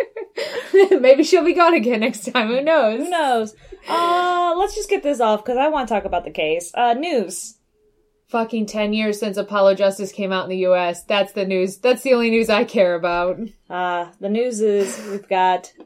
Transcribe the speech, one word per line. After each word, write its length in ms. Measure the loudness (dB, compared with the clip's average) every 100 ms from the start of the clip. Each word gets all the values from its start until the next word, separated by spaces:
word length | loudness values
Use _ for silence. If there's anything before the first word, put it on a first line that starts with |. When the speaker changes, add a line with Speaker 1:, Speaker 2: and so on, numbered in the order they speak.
| -6 -8 -12 -8 -8 -8 2
Speaker 1:
<laughs> 280 | 4 6 6
Maybe 240 | 6 6
she'll 200 | 6 4
be 80 | 4
gone 200 | 4 4
again 240 | 4 2 0
next 320 | -2 -4 -4
time. 140 | -2 -2
Who 140 | -2
knows? 400 | 2 2 2 0
Speaker 2:
Who 80 | -2
knows? 460 | -2 0 0 -2 -10 -20 -18 -6
Uh, 680 | -2 0 0 0 0 0 0
let's 200 | -2 -4
just 120 | -4
get 140 | -4
this 160 | -2 0
off, 240 | 0 0
'cause 120 | -2 -2
I 100 | 0
wanna 220 | -2 -2
talk 160 | -4
about 180 | -2 -4
the 60 | -6
case. 400 | -4 -2 -2 -4
Uh, 200 | -2 0
news. 640 | 0 -2 -2 -4 -8 -14 -20 _ _ _ _ _ _ _
Speaker 1:
Fucking 380 | -6 -4 -4 -4
ten 260 | -4 -2
years 260 | -2 -2 -2
since 180 | -4 -6
Apollo 380 | -4 2 4
Justice 380 | 4 2 0 -6
came 180 | -6 -4
out 140 | -4
in 60 | -4
the 80 | -2
U 180 | 2 2
S. 260 | 2 -4
That's 300 | -2 -2 -2
the 120 | -4
news. 340 | -2 0 -2 -2
That's 240 | 0 0
the 120 | 2
only 160 | 2 2
news 180 | 0 2
I 120 | 0
care 320 | 0 2 2
about. 460 | 2 -2 -2 -2 -4 -8 -14 -10
Speaker 2:
Uh, 380 | -6 -4 -4 -6 -8
the 80 | -4
news 320 | -2 -2 0
is 440 | 0 0 -2 -6 -10
we've 180 | -10 -4
got 440 | 2 2 2 -4 -20